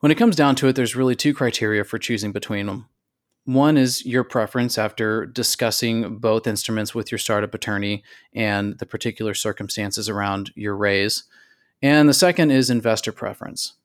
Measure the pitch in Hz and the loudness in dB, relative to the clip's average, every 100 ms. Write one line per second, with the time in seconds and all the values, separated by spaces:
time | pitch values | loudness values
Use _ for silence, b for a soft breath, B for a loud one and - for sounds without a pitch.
0 | 147 151 233 165 143 131 135 131 120 120 | 4 6 4 6 4 6 2 2 0 0
1 | 131 120 147 143 127 - 110 107 101 117 | 0 2 0 0 -2 0 0 0 -2 -6
2 | - 117 104 101 - 104 101 104 113 _ | -4 -4 -4 -6 -6 -6 -6 -8 -12 _
3 | _ _ _ _ - 127 147 156 127 123 | _ _ _ _ -2 2 4 4 2 0
4 | - 123 123 123 107 127 123 117 107 - | -2 -2 0 -2 -2 0 -2 0 -4 -2
5 | 110 110 - 127 117 - 117 107 120 113 | -2 -2 -4 -4 -4 0 -2 0 -2 -2
6 | 107 107 113 110 117 104 - 110 104 117 | -2 -4 0 0 0 -4 -4 -4 -4 -6
7 | 107 113 - 104 104 110 - 104 101 101 | -6 -6 -2 -2 -2 -6 -6 -4 -2 -6
8 | b b b 113 110 101 101 - - - | b b b -4 0 0 -2 -6 -10 -6
9 | 120 - 110 101 110 101 104 - 104 98 | -6 -4 -6 -4 -4 -6 -8 -6 -6 -4
10 | 107 101 101 98 98 - 104 98 104 98 | -6 -4 -2 -4 -6 -8 -8 -2 0 2
11 | 101 - - b b b b b 139 147 | 0 -2 -8 b b b b b 2 6
12 | 147 143 185 175 160 135 127 120 113 110 | 6 6 4 4 4 4 4 2 2 0
13 | - - 107 - - - - _ | -2 -8 -10 -10 -14 -10 -10 _